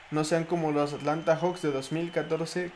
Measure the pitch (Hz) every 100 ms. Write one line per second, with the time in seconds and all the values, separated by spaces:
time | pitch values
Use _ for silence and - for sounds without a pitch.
0 | - 151 156 165 160 175 156 147 147 139
1 | 143 160 160 151 175 165 151 135 - 160
2 | 170 165 165 160 165 180 175